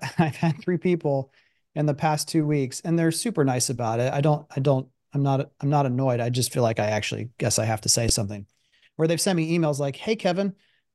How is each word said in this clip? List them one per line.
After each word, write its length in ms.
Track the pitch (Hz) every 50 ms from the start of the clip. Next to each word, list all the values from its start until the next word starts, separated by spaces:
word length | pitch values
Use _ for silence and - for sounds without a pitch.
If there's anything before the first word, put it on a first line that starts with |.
| - 131
<laughs> 100 | - -
I've 180 | 175 147 -
had 240 | - 175 165 151 -
three 180 | - 180 180 156
people 540 | - 185 180 165 - 147 139 135 131 - _ _ _ _ _ _ _ _ -
in 120 | 151 147
the 80 | 151 139
past 340 | 143 156 156 151 151 - -
two 180 | - 165 151
weeks, 340 | 147 151 143 131 127 - -
and 180 | - 170 165 170
they're 140 | 165 165 160
super 320 | - - 240 208 165 139
nice 260 | 135 127 127 - -
about 300 | 127 120 120 110 113 120
it. 120 | 123 135 -
I 80 | 143
don't, 260 | 143 156 147 147 - - -
I 60 | 143
don't, 280 | 135 147 135 131 131 - _ _ _ _ -
I'm 100 | 143 139
not, 280 | 139 135 131 139 - _ -
I'm 100 | - 139
not 160 | 147 143 139
annoyed. 340 | 131 123 127 135 131 123 120
I 100 | 117 123
just 220 | 123 127 123 - -
feel 100 | 135 120
like 180 | 113 113 -
I 60 | 107
actually 440 | 107 107 107 - - 113 107 107 123 - -
guess 200 | - 110 - -
I 60 | 110
have 160 | 113 110 107 -
to 60 | -
say 200 | - 120 117 110
something, 380 | - - 104 101 104 101 101 - _ _ _ _ _ _ _ _ _
where 120 | - 160 165
they've 120 | 170 160
sent 160 | - 202 185
me 200 | 165 160 160 170
emails 220 | 175 160 151 143 135
like, 180 | 143 139 131
"Hey, 200 | - - 220 226
Kevin, 380 | 220 - 185 170 185 202 196 190 _ _ _ _ _ _ _ _